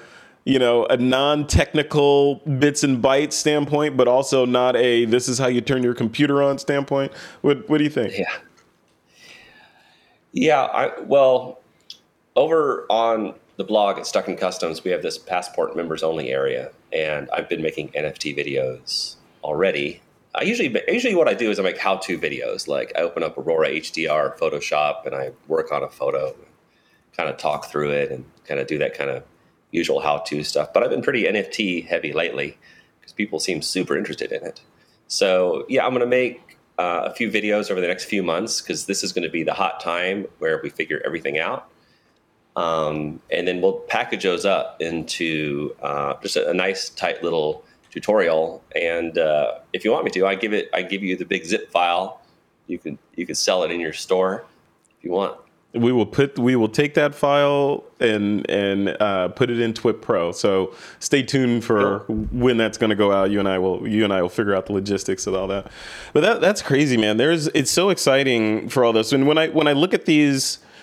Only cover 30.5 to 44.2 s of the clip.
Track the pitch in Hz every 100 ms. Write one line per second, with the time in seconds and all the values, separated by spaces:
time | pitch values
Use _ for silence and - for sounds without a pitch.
30.5 | 73 73 95 120 143 143 131 90 104 98
31.5 | - 101 87 - 85 73 73 82 67 71
32.5 | - - - _ _ - - 104 78 -
33.5 | 80 - 92 87 73 104 76 - - 85
34.5 | - - _ _ _ - - 98 92 92
35.5 | - - 131 117 127 123 127 123 123 -
36.5 | _ _ - 87 85 - - 113 104 104
37.5 | 104 101 92 87 90 - 104 87 82 110
38.5 | - - 82 - 98 95 - 82 85 78
39.5 | 78 92 - 85 85 92 101 95 - 80
40.5 | 78 73 - 80 76 - 82 76 76 85
41.5 | 131 - _ _ _ _ _ _ _ _
42.5 | - 82 80 76 76 76 80 - 85 90
43.5 | 90 92 95 - 113 123 104